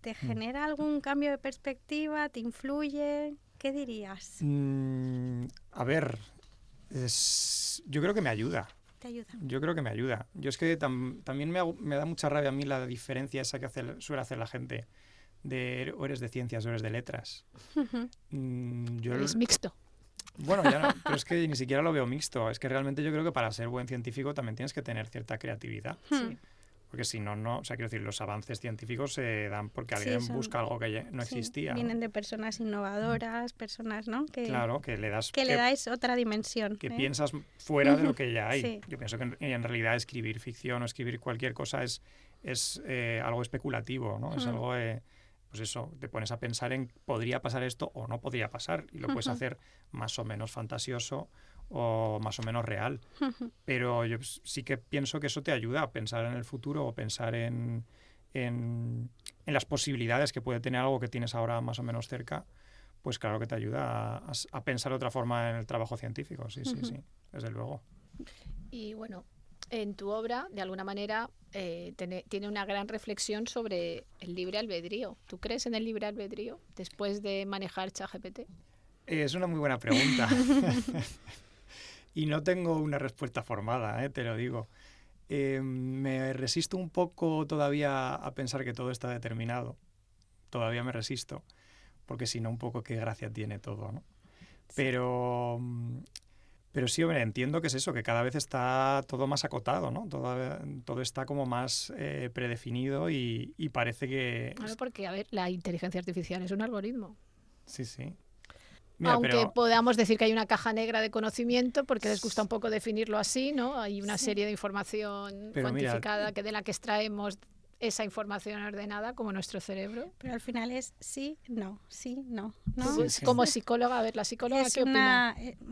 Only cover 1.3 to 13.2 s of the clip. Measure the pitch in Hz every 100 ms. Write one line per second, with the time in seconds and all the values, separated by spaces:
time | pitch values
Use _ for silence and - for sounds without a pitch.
1.3 | 277 269 - 277 254 - 302 302 302 294
2.3 | 247 226 - 269 285 302 294 294 294 294
3.3 | 294 _ - 269 285 254 220 196 190 -
4.3 | - 147 143 139 135 135 131 127 127 127
5.3 | 120 123 - - - 123 160 135 110 104
6.3 | - - - - - - 131 123 - -
7.3 | - - - - - - 147 175 208 143
8.3 | 107 123 143 101 - - - 247 233 220
9.3 | 233 139 131 160 165 120 107 131 113 -
10.3 | 180 139 - 165 165 143 127 127 - -
11.3 | 135 151 180 170 170 175 143 160 160 147
12.3 | 147 143 135 139 131 127 120 - 127